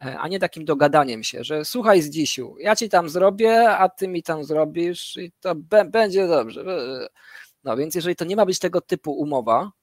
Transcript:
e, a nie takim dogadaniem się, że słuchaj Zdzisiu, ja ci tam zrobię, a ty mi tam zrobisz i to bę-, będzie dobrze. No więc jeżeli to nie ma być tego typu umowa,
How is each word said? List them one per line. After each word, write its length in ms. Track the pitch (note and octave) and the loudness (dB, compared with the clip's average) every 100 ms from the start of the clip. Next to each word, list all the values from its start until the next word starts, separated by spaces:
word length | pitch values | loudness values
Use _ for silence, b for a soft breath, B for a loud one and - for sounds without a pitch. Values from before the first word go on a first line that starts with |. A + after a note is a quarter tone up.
e, 140 | C3 - | -12 -8
a 100 | D3+ | -6
nie 100 | F#3+ | -4
takim 260 | F3+ E3 | -4 -4
dogadaniem 600 | D#3 C#3+ D3 D3+ C3+ A2 | -4 2 4 6 2 -2
się, 200 | A2 B2 | -8 -10
że 200 | B2 D3+ | -8 -6
słuchaj 380 | D3+ B3 A3 G3 | -6 -2 4 4
Zdzisiu, 520 | D3 D#3+ C#3+ - A#2+ - | 4 -2 -4 -4 -10 -6
ja 180 | F#3 A3 | -2 -2
ci 120 | A3 | 2
tam 200 | F3+ E3+ | 2 2
zrobię, 640 | F3 F#3+ G3 A3+ A3+ A#3 | 2 2 4 4 6 6
a 180 | F#3 F#3 | 4 2
ty 200 | - F#3+ | 0 -6
mi 140 | F3 | -6
tam 220 | E3 D#3+ | -4 -6
zrobisz 720 | C#3 D#3 D3+ E3 F3 E3+ - - | -2 0 0 -2 -4 -6 -12 -14
i 160 | F3 _ | -14 _
to 140 | F#3 | -6
bę-, 360 | D#3+ D#3+ G#3+ F3+ | -6 2 2 4
będzie 380 | A3 G#3+ F#3+ F3+ | 0 2 2 2
dobrze. 360 | D3+ A2+ G2 F#3 F3 B2 B2+ - B B B B _ | 0 0 -8 -8 -6 -6 -10 -12 B B B B _
No 120 | C#3 A#2 | -6 -4
więc 180 | D#3 | -4
jeżeli 220 | F3 E3+ F3 | -4 -4 -4
to 80 | |
nie 120 | E3 G3+ | -2 2
ma 100 | F#3+ | 2
być 120 | F3+ | 0
tego 220 | F3+ F3 | -2 -2
typu 320 | - F3+ D#3 | -2 -4 -4
umowa, 600 | C#3+ D3+ C3+ A2+ A#2 G3 - | -6 -4 -2 2 0 0 -10